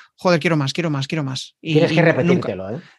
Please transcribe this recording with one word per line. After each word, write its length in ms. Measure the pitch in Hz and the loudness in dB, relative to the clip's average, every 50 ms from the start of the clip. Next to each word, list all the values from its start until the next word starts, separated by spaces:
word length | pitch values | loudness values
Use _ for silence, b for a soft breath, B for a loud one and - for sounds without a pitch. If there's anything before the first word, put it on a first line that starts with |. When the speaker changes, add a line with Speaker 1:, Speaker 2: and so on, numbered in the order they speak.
| B B _ | B B _
Speaker 1:
"Joder, 220 | _ - 185 175 151 | _ 0 2 2 2
quiero 160 | 160 170 165 | 2 2 0
más, 160 | 151 135 135 | 0 0 -2
quiero 200 | - 180 165 160 | -4 -4 -4 -2
más, 160 | 147 135 135 | -2 -4 -4
quiero 160 | - 165 160 139 | -4 -4 -4 -4
más". 320 | 131 131 - - - _ _ | -4 -6 -8 -12 -14 _ _
Y, 120 | - 165 151 | -6 0 2
Speaker 2:
Tienes 160 | 156 170 - 160 | 2 2 4 4
que 20 | |
Speaker 1:
y 60 | 170 | 4
nunca 100 | 165 165 - | 4 4 2
Speaker 2:
repetírtelo, 560 | 127 175 175 180 - - 113 98 92 92 98 | 2 2 2 2 0 0 -4 -6 -8 -8 -10
¿eh? 100 | 117 170 b b b | -10 -12 b b b